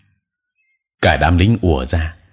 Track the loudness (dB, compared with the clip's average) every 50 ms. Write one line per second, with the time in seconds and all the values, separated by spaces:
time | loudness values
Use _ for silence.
0 | _ _ _ _ _ _ _ _ _ _ _ _ _ _ _ _ _ _ _ _
1 | 0 0 0 2 0 0 2 2 2 2 0 0 0 0 0 -2 -2 -4 -4 -4
2 | -4 -6 -10 _ _ _